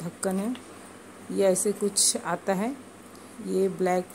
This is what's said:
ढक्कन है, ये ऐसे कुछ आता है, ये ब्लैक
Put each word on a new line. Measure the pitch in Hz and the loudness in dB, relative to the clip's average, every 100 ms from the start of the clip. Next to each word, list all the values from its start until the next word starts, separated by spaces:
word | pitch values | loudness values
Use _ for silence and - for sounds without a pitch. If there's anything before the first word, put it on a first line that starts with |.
ढक्कन | 170 - 190 190 | -6 -4 0 0
है, | 214 254 - - - - - - - | 0 -4 -8 -16 -18 -18 -18 -18 -6
ये | 190 196 | 4 6
ऐसे | 180 208 | 6 2
कुछ | 196 202 202 - 226 165 | 2 0 4 4 2 -2
आता | 175 - | -2 0
है, | 190 226 277 - - - - - - 202 | 0 0 -4 -12 -18 -18 -18 -18 -12 -2
ये | 185 190 | 2 2
ब्लैक | 175 185 180 180 | 2 2 2 0